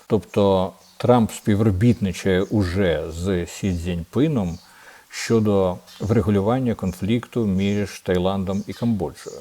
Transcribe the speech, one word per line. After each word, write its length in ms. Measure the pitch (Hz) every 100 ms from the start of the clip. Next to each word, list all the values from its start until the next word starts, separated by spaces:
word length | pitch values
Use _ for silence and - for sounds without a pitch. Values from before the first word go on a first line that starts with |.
| -
Тобто 640 | 104 - 107 101 95 92 - - -
Трамп 340 | - 120 107
співробітничає 1080 | - - 101 110 92 120 110 98 87 98 90
уже 640 | 101 110 92 92 92 76 82
з 360 | 82 92 90 85
Сі 300 | - 101 87
Цзіньпином 800 | 87 87 82 110 151 131 90 82 - - - - _
щодо 680 | - - 113 107 98 92 90 - -
врегулювання 760 | 98 113 98 101 101 127 123
конфлікту 720 | 104 95 - 98 117 - 123 107
між 540 | 95 101 104 98 -
Таїландом 640 | - 90 90 98 95 98 -
і 60 |
Камбоджею. 640 | - 117 104 76 - - -